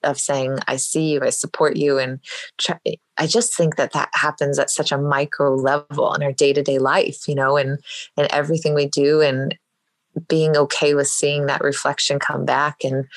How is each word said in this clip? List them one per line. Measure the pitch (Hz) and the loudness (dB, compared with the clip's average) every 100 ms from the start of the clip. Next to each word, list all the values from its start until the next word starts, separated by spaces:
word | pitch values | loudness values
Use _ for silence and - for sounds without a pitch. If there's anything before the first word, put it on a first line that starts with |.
of | 147 139 | -4 -2
saying, | - 139 131 131 - | -2 -2 -2 -4 -4
"I | 135 | -4
see | - 160 156 | -2 0 0
you, | 143 | 0
I | 123 | 0
support | - - - 151 - | -2 -4 0 0 2
you." | 143 135 | 2 2
And | 131 131 - - - - | 0 -6 -10 -14 -12 -6
try, | - 175 - - _ - | -6 -4 -6 -8 _ -4
I | 156 | 0
just | 226 233 - | 2 0 0
think | 160 - | 0 0
that | 123 | -2
that | 147 - | -2 -2
happens | - 151 - 143 143 | -2 -2 0 -2 0
at | - | 0
such | - 147 | -2 -2
a | 139 | -2
micro | 143 139 147 - 143 135 | 0 0 -2 0 2 2
level | 135 147 147 147 - | 2 0 -2 -2 0
in | - | 0
our | 143 | -2
day-to-day | 135 143 143 139 135 | 2 2 2 2 2
life, | 135 180 - - - | 2 2 0 -4 -4
you | |
know, | 139 135 143 | 0 2 2
and, | 135 143 - - - - | 0 -4 -8 -16 -8 -2
and | 147 | 0
everything | 147 147 160 156 147 | 0 0 0 0 0
we | 143 | 0
do, | 143 143 156 | 2 4 4
and | 147 131 135 - _ _ _ _ _ 165 165 | 4 2 -4 -8 _ _ _ _ _ -10 -2
being | 160 156 147 | 2 4 4
okay | 143 - 147 | 2 2 2
with | 143 143 | 2 0
seeing | - 143 147 143 | 0 0 0 0
that | 135 | 0
reflection | 143 139 139 - - 143 | -2 -2 -2 -2 -2 -2
come | - 143 139 | -2 -4 0
back, | 131 147 - | 0 0 -2
and, | 131 135 135 | -4 -2 -4